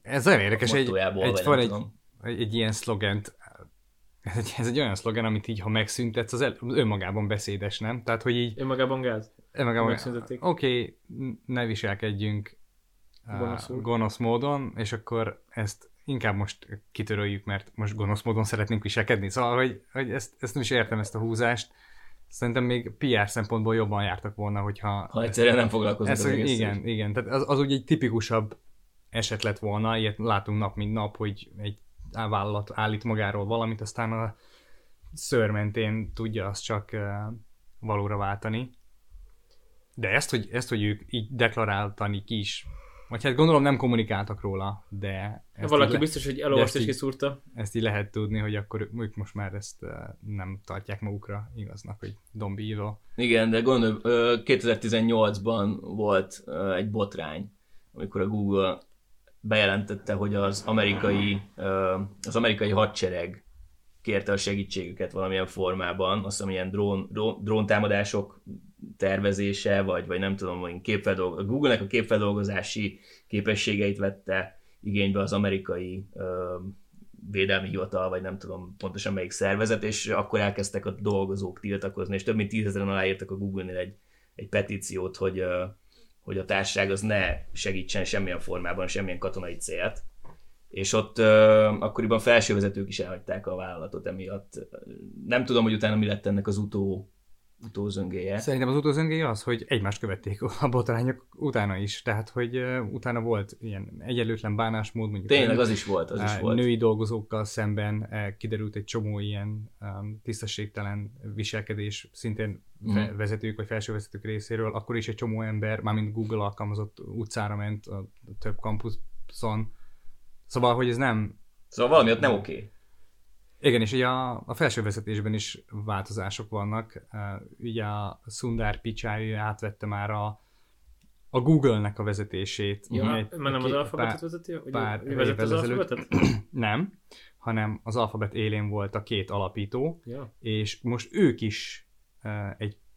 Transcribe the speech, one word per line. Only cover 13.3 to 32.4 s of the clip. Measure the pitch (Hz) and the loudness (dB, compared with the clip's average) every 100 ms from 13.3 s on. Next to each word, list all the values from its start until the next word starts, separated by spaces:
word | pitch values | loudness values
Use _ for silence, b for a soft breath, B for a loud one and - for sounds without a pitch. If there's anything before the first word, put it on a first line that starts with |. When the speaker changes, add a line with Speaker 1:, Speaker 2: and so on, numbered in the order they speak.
| 101 | -6
Speaker 3:
Gonoszul. | 120 113 - 123 | -4 -4 -6 -6
Speaker 1:
gonosz | 110 117 110 - | 0 2 0 0
módon, | 117 117 139 143 123 113 | 2 2 2 0 -2 -4
és | 107 | -4
akkor | 113 - 117 107 - _ | -4 -2 -2 -2 -6 _
ezt | - 104 - - - - | -4 -4 -6 -20 -16 -6
inkább | 127 110 101 | -2 0 0
most | 101 - - 104 _ | -2 -6 -14 -16 _
kitöröljük, | - 107 104 101 101 104 | -8 -4 -2 -2 -4 -4
mert | 98 - - | -6 -6 -4
most | 104 107 | -4 0
gonosz | 98 104 | 0 0
módon | 117 110 | 0 0
szeretnénk | 104 110 104 110 | 2 0 0 0
viselkedni. | 104 117 107 110 98 | 0 0 2 2 2
Szóval, | 127 120 123 | 0 2 4
hogy, | 127 107 _ | 2 0 _
hogy | 135 127 | -6 -2
ezt, | 131 - - | -4 -6 -8
ezt | 117 | -6
nem | - | -4
is | 113 | 2
értem, | 123 113 110 | 2 2 0
ezt | 107 110 | -2 -2
a | |
húzást. | 113 113 117 120 - b b b b b b | -2 2 2 2 -4 b b b b b b
Szerintem | - 120 123 | -4 -2 0
még | 123 123 110 - | 2 0 -2 -2
P | 135 110 | 2 4
R | 101 | 4
szempontból | 117 107 113 110 113 | 0 0 2 2 2
jobban | 104 101 | 2 2
jártak | 101 92 107 104 | 0 -2 -6 -4
volna, | 104 101 | -2 0
hogyha | 101 104 107 101 - | -2 -2 -2 -2 -2
Speaker 2:
Ha | 110 | -2
egyszerűen | 113 117 120 120 | 0 6 6 8
nem | 113 | 6
foglalkoznak | 110 104 104 104 110 | 2 2 0 2 2
Speaker 1:
ez, | |
Speaker 2:
az | 104 | 2
Speaker 1:
hogy | 104 | 2
Speaker 2:
egész | 135 117 | 2 2
Speaker 1:
igen, | 104 101 117 | 2 0 -2
igen. | 110 104 | -2 0
Tehát | 107 104 | -2 0
az, | 135 143 | -2 2
az | 139 | 2
úgy | 139 | 2
egy | 139 | 0
tipikusabb | - 156 123 113 - 113 107 - - - - _ _ | 2 2 4 0 0 0 0 -10 -20 -20 -20 _ _
eset | 113 104 107 | -4 -2 -2
lett | 107 101 | -2 -2
volna, | 107 104 110 113 | -2 0 0 2
ilyet | 107 107 | 0 -2
látunk | 113 101 104 107 | 0 0 0 -2
nap, | 101 - | -2 -2
mint | 104 | -4
nap, | 110 104 - | -2 -4 -4
hogy | 107 104 - 98 | -6 -6 -12 -10
egy | 104 104 - - - 110 107 | -8 -10 -16 -18 -12 -6 0
vállalat | 104 | 0